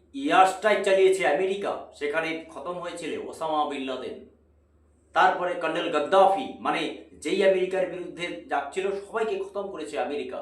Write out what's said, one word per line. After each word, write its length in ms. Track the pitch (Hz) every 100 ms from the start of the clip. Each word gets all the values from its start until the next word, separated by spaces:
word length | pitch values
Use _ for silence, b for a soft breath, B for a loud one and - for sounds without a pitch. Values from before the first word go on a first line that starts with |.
| _
এয়ার 320 | 139 143 175 190
স্ট্রাইক 340 | - 214 196
চালিয়েছে 420 | 196 190 190 - 165
আমেরিকা, 460 | 147 190 202 - - - -
সেখানে 460 | 147 156 160 160 -
খতম 240 | - 175 175
হয়েছিল 340 | 170 165 156 - -
ওসামা 420 | - 160 151 143
বিন 120 | 139 131
লাদেন। 260 | 127 110 - - _ _ _ _ _ _ _ _
তারপরে 420 | 160 185 180 180
কর্নেল 380 | 175 160 165 165
গাদ্দাফি, 540 | 151 143 190 190 196 - -
মানে 200 | 123 165 151 - -
যেই 320 | - 151 190 190
আমেরিকার 400 | 185 185 190 180
বিরুদ্ধে 340 | 170 165 147 170 - -
যাচ্ছিল 400 | 143 - 190 196
সবাইকে 480 | 196 - 220 214 190
খতম 320 | - 202 196
করেছে 280 | 160 151 143
আমেরিকা। 400 | 127 143 127 87